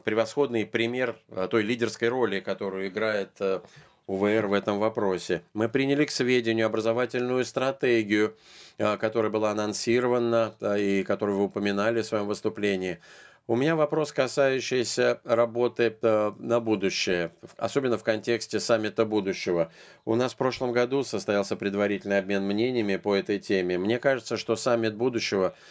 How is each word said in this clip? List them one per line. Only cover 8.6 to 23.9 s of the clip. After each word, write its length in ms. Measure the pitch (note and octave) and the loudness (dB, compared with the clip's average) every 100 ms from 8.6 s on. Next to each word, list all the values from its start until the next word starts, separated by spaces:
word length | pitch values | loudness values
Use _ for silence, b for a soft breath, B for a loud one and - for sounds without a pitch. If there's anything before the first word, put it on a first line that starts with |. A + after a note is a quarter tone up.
| B B | B B
э, 180 | G#2 G2+ | 0 0
которая 340 | A2 A2+ G#2+ | -2 0 0
была 200 | G#2+ G#2+ | 0 0
анонсирована, 1040 | G#2 G#2+ G2+ A#2+ A#2+ B2 B2 A#2 A#2 A2 - | 0 -2 -2 0 2 2 0 2 2 0 -2
э, 200 | G#2+ G2+ | -2 0
и 220 | G2+ G2 | 2 2
которую 340 | F#2 G2 G2+ G2 | 0 -2 0 0
вы 60 | |
упоминали 560 | G2+ G#2 G2+ G2+ G#2+ A#2 | 0 0 -2 0 0 0
в 40 | - | -2
своём 220 | G#2+ G2+ | -2 -2
выступлении. 680 | G2+ G#2+ G2+ G2+ F#2+ F2+ E2+ B B B B - | -4 -4 0 0 0 -2 -6 B B B B -4
У 60 | |
меня 220 | A#2 D3 E3 | 0 2 2
вопрос, 360 | D3+ D#3 D3 | 0 0 -2
касающийся 1080 | - B2+ - C3+ C3 - B2+ G#2+ - B2 A#2+ | 0 -2 2 2 2 0 0 0 2 2 0
работы, 720 | - A#2 A#2 A#2 A#2+ A#2 A2+ A2 | 0 2 2 2 0 2 0 2
э, 300 | A2+ G#2+ G#2 G2+ | 2 4 2 -4
на 200 | - A#2 | 0 0
будущее, 680 | A2+ G#2 F#2+ - - F2+ E2+ - | 2 2 2 -2 0 0 -2 -6
в-, 120 | - - | -20 -6
особенно 380 | A2 C#3+ C3 A2 | -2 0 0 -2
в 60 | |
контексте 560 | - A2 G#2+ A2+ - G#2+ | 0 -2 0 -2 -2 -4
саммита 460 | - A2+ G#2+ G2+ | 2 2 2 0
будущего. 640 | G#2+ G#2+ G2 F2+ G2 F2 E2 B B B | 0 2 0 -4 0 0 0 B B B
У 120 | - A2+ | -2 0
нас 180 | B2+ | 0
в 20 | - | 0
прошлом 360 | C3 A#2 B2+ | -2 0 -2
году 320 | A#2+ B2 C#3 | 0 0 0
состоялся 520 | B2 G#2 G#2 G2+ G2 G2 | -2 -6 0 0 0 -2
предварительный 600 | G2+ G2+ G2+ G2 G2+ G2 | -2 0 0 0 0 0
обмен 240 | F#2+ G2 | 2 -2
мнениями 540 | G2 G#2 B2 B2 G#2 F#2 | 0 0 0 0 0 -2
по 180 | G#2 | 0
этой 240 | G2 F#2+ G2+ | 0 0 -4
теме. 400 | - G2 F2+ F2+ | 0 0 2 0
Мне 220 | G2 | 0